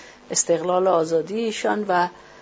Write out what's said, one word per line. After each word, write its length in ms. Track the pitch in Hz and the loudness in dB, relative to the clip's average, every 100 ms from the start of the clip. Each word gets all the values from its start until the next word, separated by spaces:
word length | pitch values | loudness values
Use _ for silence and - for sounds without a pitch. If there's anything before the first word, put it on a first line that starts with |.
| - - - | -20 -20 -6
استقلال 560 | 170 - 165 170 180 190 | -2 0 0 0 0 2
آزادی 480 | 175 160 165 156 214 | 2 2 0 -2 -4
ایشان 500 | 226 214 220 208 202 | -4 -2 -2 -2 0
و 180 | 180 180 - - - | 0 0 -4 -20 -20